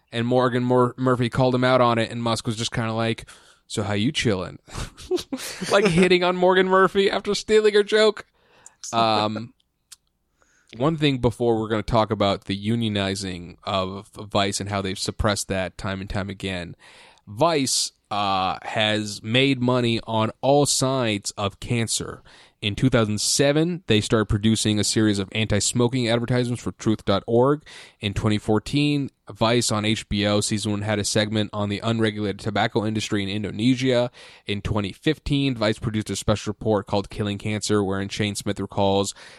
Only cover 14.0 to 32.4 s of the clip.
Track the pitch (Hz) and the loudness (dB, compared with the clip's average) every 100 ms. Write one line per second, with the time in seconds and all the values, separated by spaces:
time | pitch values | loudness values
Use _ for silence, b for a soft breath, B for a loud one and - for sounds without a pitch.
14 | - - 104 104 101 101 101 104 95 98 | -14 -16 -4 0 0 -2 -4 -4 -4 -4
15 | - - 110 101 - 95 92 - 101 95 | -6 -2 -2 -2 -2 -4 -4 -6 -8 -8
16 | 95 104 98 98 98 92 87 - B B | -6 -6 -6 -8 -8 -8 -10 -16 B B
17 | B B - 104 160 160 131 - - - | B B -18 0 2 2 0 -2 -4 -8
18 | _ 101 101 95 92 - - 117 107 107 | _ -4 0 0 0 -4 -6 -2 0 0
19 | 104 101 110 120 139 127 123 123 117 113 | -4 -8 -2 2 2 2 2 2 0 -2
20 | - 110 110 - 131 143 143 - 131 135 | -2 0 0 0 2 4 4 0 0 0
21 | 117 104 - - 101 - - 120 113 - | 0 -2 -6 -6 -6 -6 -4 -4 -2 -4
22 | - - b b b b 107 98 120 123 | -6 -12 b b b b -6 0 2 4
23 | 107 104 - - 143 147 165 175 - 110 | 2 0 -2 2 2 4 0 -2 0 2
24 | - 113 107 107 107 110 110 104 98 117 | 4 0 2 2 2 2 2 0 0 2
25 | 107 101 92 110 110 104 - 120 120 131 | 2 2 -2 -4 0 0 0 2 0 0
26 | 117 117 117 123 120 123 98 - 113 110 | 0 0 0 0 0 -4 -6 -4 -2 0
27 | - 98 - 117 131 147 - B B B | 0 0 2 4 4 2 -4 B B B
28 | 104 98 110 107 - 107 - 143 147 143 | -6 -2 0 0 2 0 0 0 0 0
29 | 131 - - 104 113 120 113 107 107 110 | -4 -10 -18 -2 2 2 2 -2 0 -2
30 | - 104 101 104 104 107 107 104 101 104 | -2 -2 2 0 0 -2 -2 -4 -2 -2
31 | 98 110 107 110 104 107 104 101 113 113 | 0 0 0 -2 -2 -4 -4 -4 -2 -2
32 | 110 104 104 98 | -2 -4 -6 -6